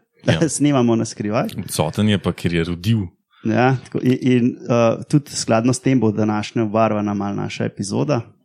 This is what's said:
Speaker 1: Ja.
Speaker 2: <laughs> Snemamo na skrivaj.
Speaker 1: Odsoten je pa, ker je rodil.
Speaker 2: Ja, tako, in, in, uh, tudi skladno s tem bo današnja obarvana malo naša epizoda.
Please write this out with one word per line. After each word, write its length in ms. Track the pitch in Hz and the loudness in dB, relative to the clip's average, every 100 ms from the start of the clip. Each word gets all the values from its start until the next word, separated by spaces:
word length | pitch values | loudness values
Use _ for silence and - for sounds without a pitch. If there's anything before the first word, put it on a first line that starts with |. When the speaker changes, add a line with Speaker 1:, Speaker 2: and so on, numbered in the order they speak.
| _ _ | _ _
Speaker 1:
Ja. 160 | - 160 160 | -2 0 0
Speaker 2:
<laughs> 0 | |
Snemamo 460 | - 147 135 120 113 | 2 2 4 2 2
na 100 | 113 | -2
skrivaj. 480 | - 104 110 214 - | -6 -4 -2 -2 -6
Speaker 1:
Odsoten 500 | 87 - 78 90 107 | -4 -2 -2 0 2
je 80 | 101 | 2
pa, 160 | 90 | 0
ker 200 | - 90 | -2 -2
je 100 | 85 82 | 0 -2
rodil. 400 | 85 98 113 92 - _ _ | -2 0 0 -2 -10 _ _
Speaker 2:
Ja, 320 | 113 110 127 127 | -2 2 2 2
tako, 240 | - - | -4 -2
in, 160 | 127 127 | 0 2
in, 300 | 135 123 120 - | 2 2 2 -2
uh, 380 | - 120 117 - | 0 2 2 0
tudi 280 | - 151 - | 0 0 0
skladno 400 | - - 113 120 | -6 0 2 2
s 80 | 123 | 0
tem 160 | 135 131 | 0 2
bo 140 | 110 | 2
današnja 540 | 104 107 107 104 120 | 2 0 -2 -4 -4
obarvana 500 | 107 110 113 107 104 | -2 0 0 0 -2
malo 240 | 101 101 101 | -4 -4 -6
naša 280 | 101 - 113 | -8 -6 -6
epizoda. 560 | - 98 110 147 127 - _ | -6 -6 -2 0 -2 -4 _